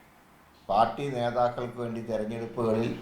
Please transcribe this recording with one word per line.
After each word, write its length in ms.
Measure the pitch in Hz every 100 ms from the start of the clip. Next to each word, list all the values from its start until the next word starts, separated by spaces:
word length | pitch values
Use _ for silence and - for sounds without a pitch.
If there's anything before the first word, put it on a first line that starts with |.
| - - - - - - -
പാർട്ടി 400 | 101 117 - 143
നേതാക്കൾക്ക് 720 | 123 120 117 120 123 120 120
വേണ്ടി 200 | 117 113
തെരഞ്ഞെടുപ്പുകളിൽ 960 | 113 110 107 117 113 123 113 110 120 117